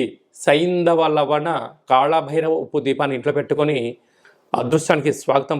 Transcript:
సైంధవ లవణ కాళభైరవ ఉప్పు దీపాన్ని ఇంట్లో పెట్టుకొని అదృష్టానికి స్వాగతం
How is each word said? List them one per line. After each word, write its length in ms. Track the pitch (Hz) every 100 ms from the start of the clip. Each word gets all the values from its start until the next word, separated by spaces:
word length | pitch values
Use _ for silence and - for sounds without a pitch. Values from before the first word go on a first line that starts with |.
| 117 - _ - -
సైంధవ 560 | 147 180 180 170 165 156 151
లవణ 300 | 143 147 165 147 120 - -
కాళభైరవ 640 | 127 143 160 139 160 160 160
ఉప్పు 160 | 135 151 131
దీపాన్ని 280 | 135 143 131
ఇంట్లో 160 | 147 143
పెట్టుకొని 400 | 120 143 151 139 117 120 _ _ _ _ _ 123
అదృష్టానికి 500 | 123 156 - 160 147 143
స్వాగతం 360 | - 135 135